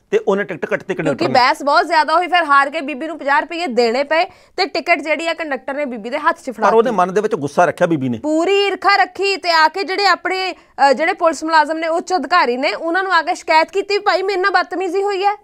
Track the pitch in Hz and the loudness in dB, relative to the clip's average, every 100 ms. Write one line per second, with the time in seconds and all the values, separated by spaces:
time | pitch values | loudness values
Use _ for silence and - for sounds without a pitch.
0 | - 214 220 196 202 165 - 190 - 185 | -4 -2 0 -2 -2 -6 -6 -6 -6 -4
1 | 156 123 302 240 254 302 285 311 330 320 | -4 -2 2 4 4 2 2 2 2 2
2 | 294 320 349 349 302 277 277 320 277 262 | 2 2 2 0 4 4 2 -4 -8 -8
3 | 311 311 277 285 302 330 349 226 233 247 | -8 -6 0 0 -2 -6 -4 0 0 0
4 | 277 311 370 - _ - 392 339 349 330 | 0 0 -2 -6 _ -4 -2 -2 0 -2
5 | 294 311 330 330 320 254 277 269 285 240 | 0 -4 -4 -6 -6 -8 -6 -6 -6 -8
6 | 240 294 285 - - 220 208 226 240 208 | -8 -2 -2 -2 -8 0 2 4 4 2
7 | - 190 214 190 139 - 170 - 175 160 | 2 0 0 -2 -2 2 2 2 0 0
8 | 131 113 302 311 349 403 403 370 370 403 | -2 -4 -2 0 2 2 0 0 2 2
9 | 381 359 392 381 349 320 311 381 320 381 | 2 -2 -4 -2 0 2 2 0 -4 0
10 | 392 339 359 370 370 - _ - 277 254 | 0 0 -2 -4 -4 -8 _ 0 2 4
11 | 330 349 339 294 320 320 294 320 330 330 | 0 2 0 0 0 2 2 -2 -2 -4
12 | 349 370 269 349 269 247 302 330 330 359 | -2 -4 0 2 2 0 -2 -2 -2 -2
13 | 381 339 302 339 - 320 320 392 392 403 | 0 0 0 -6 2 2 2 -2 -2 -2
14 | 415 349 381 381 392 370 349 370 381 370 | 0 0 0 0 0 0 -2 -4 -2 -2
15 | 403 381 403 415 | -2 0 -2 -2